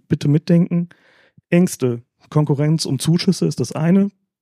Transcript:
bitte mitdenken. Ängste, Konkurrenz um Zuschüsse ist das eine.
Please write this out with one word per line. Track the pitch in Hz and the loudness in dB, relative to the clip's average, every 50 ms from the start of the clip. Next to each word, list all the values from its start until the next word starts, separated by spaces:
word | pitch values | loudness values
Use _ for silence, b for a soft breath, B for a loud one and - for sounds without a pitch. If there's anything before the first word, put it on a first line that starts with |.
| _ - | _ -6
bitte | 156 - - | -4 -2 0
mitdenken. | 143 143 156 - - 170 170 180 - 175 170 175 - b b b b b b b b b b _ - | 0 0 0 2 2 2 2 2 0 -2 -4 -4 -6 b b b b b b b b b b _ 0
Ängste, | 175 175 185 - - - 131 123 117 117 - _ _ _ _ - | 2 2 2 2 -2 -4 -4 -4 -4 -6 -10 _ _ _ _ -2
Konkurrenz | - 151 151 156 143 127 151 151 165 156 - | 0 0 2 2 0 0 0 0 0 -2 -2
um | - 139 127 | -4 -4 -2
Zuschüsse | - 156 165 180 - 196 170 - 175 | 0 0 0 2 2 0 0 0 0
ist | 160 151 - | -4 -2 -4
das | 123 - | -6 -6
eine. | - 147 156 170 190 196 202 202 - _ _ _ _ _ | -4 -2 0 2 2 2 2 0 -4 _ _ _ _ _